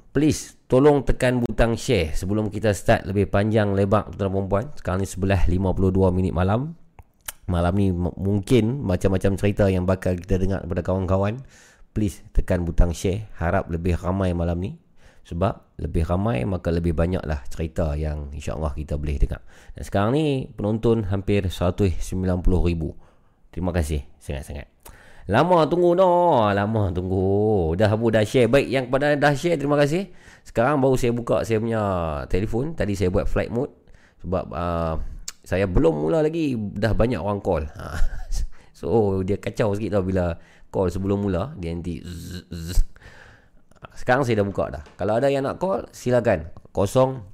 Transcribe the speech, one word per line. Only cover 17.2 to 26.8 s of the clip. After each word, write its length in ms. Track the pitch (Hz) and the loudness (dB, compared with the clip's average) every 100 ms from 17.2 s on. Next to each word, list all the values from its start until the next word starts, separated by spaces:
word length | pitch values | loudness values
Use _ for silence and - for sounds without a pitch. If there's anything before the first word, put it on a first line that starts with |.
| - 76 - | -4 -6 -6
cerita 480 | - 82 - 78 73 | -6 -6 -2 -2 -2
yang, 320 | 78 76 71 | -4 -6 -8
insya-Allah, 400 | 76 - - 76 - | -10 -8 -6 -4 -6
kita 160 | 71 | -6
boleh 240 | 73 73 71 | -4 -4 0
dengar. 240 | - - - - - | 0 0 -12 -20 -18
Dan 80 | - | -14
sekarang 320 | - 101 104 | -4 0 0
ni 320 | 143 151 135 - | 2 0 -2 -4
penonton 640 | - 104 113 117 113 95 | -4 -2 0 2 2 0
hampir 320 | 98 98 101 95 | -2 0 0 0
seratus 400 | - 90 - 98 78 | 0 -2 2 0 0
sembilan 400 | - 92 92 90 | -2 -2 0 2
puluh 240 | 87 90 | 4 4
ribu. 320 | 82 82 76 - - _ _ _ _ | 2 0 -4 -8 -18 _ _ _ _
Terima 240 | - 90 | -6 -2
kasih 320 | 85 78 76 - - | 0 0 -4 -6 -14
sangat-sangat. 480 | - 69 - - - _ - - - - - | -12 -10 -10 -14 -16 _ -20 -20 -20 -14 0
Lama 400 | 107 165 175 151 | 2 4 4 4
tunggu, 320 | 175 175 175 | 4 4 4
no. 480 | 190 175 175 135 107 | 4 6 4 4 4
Lama 400 | 101 101 110 | 2 0 0